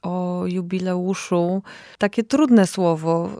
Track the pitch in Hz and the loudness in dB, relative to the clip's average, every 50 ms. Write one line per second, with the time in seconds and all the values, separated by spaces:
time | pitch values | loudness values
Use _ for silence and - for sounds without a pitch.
0 | - 180 180 180 180 180 180 180 185 180 180 185 180 175 185 185 180 185 180 180 | -6 -6 -4 -4 -4 -4 -4 -4 -4 -4 -4 -6 -6 -4 -6 -4 -2 -2 -2 -2
1 | 180 185 196 - - - 185 175 170 175 185 196 196 - - - - - - - | -2 -2 -4 -4 -4 -2 0 0 2 0 0 -2 -4 -8 -20 -20 -20 -20 -6 -4
2 | - 202 - - 226 _ - 277 311 269 240 220 190 180 - - 185 175 165 156 | -4 -2 0 -2 -2 _ 2 2 4 6 6 6 6 4 2 0 0 2 0 0
3 | 156 165 165 165 170 185 202 - | 0 0 0 0 0 -4 -8 -8